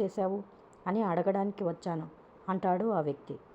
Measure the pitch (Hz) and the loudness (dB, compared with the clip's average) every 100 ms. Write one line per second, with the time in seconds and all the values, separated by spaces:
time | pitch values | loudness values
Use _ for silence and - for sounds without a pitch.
0 | 196 202 190 196 202 - - - - 202 | -2 0 -2 -2 -8 -18 -20 -8 0 0
1 | 214 170 185 196 202 196 185 165 185 165 | 2 2 2 2 0 0 -2 -2 -4 -4
2 | 160 - - - - 190 185 180 220 196 | -6 -12 -20 -14 -4 0 2 2 2 2
3 | 151 139 - 139 - | 0 -4 -8 -14 -14